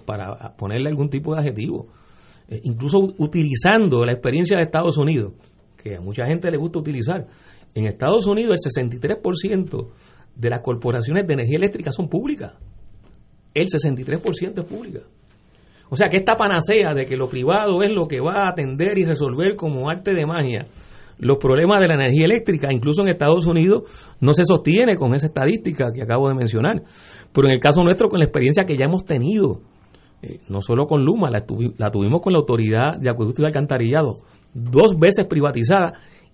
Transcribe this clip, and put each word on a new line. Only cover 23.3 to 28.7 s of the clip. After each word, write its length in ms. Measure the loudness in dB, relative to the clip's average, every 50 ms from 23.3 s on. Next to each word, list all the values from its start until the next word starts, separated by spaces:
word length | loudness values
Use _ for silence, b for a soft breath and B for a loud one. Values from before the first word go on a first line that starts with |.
| 4 4 2
Unidos, 380 | 2 2 4 4 4 4 2 0 B B B B B B B
no 140 | 2 4 4
se 100 | 6 6
sostiene 540 | 6 4 4 4 2 4 4 4 4 2 2
con 180 | 2 0 0
esa 120 | 0 0 -2
estadística 640 | -2 0 0 0 0 0 -2 -4 -4 -2 -4 -4 -4
que 80 | -6
acabo 260 | -4 -2 0 0 2 0
de 80 | 0
mencionar. 460 | 0 -2 -2 0 0 0 0 -2 -4 -6 B B B B B B B B B
Pero 160 | B 4 4 6
en 60 | 6
el 60 | 4
caso 240 | 4 4 6 6 6
nuestro, 260 | 4 4 4 2 2
con 100 | 4 2
la 60 | 2
experiencia 400 | 2 2 2 2 2 4 2 2
que 120 | 0